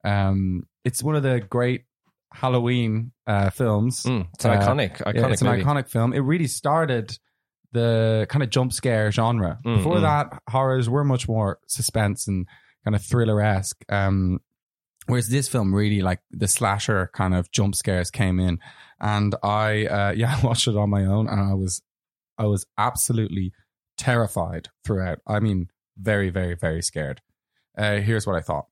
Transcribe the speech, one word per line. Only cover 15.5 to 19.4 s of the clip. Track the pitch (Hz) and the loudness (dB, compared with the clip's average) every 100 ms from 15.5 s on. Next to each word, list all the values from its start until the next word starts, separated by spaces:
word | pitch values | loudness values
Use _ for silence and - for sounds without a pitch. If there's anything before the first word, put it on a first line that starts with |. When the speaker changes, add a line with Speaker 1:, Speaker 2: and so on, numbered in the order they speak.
| 127 98 98 | 0 2 2
Speaker 1:
really, | 104 101 | 2 2
like, | 92 90 _ | 0 -2 _
the | - 98 | -4 -2
slasher | - 101 101 - 101 90 | 0 0 0 0 0 -2
kind | - 95 90 | -2 0 0
of | 87 | 0
jump | - 101 95 | 0 0 0
scares | - 90 90 | 0 0 -2
came | - 95 92 | 0 0 2
in. | 90 85 - - - _ | 0 -2 -8 -20 -20 _
And | 107 104 104 - | -2 0 0 0